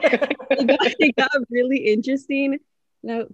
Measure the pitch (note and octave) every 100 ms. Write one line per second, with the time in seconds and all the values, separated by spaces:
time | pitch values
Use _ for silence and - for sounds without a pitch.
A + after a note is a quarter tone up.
0 | D5 B3 C4+ D4 - C4+ B3 C#4+ G4 -
1 | D4+ - C4 C#4+ A#3+ A#3+ B3+ C4+ G#3+ A3
2 | C4 C4+ C4+ C#4 C#4 C#4+ - _ _ _
3 | A3+ A3+ -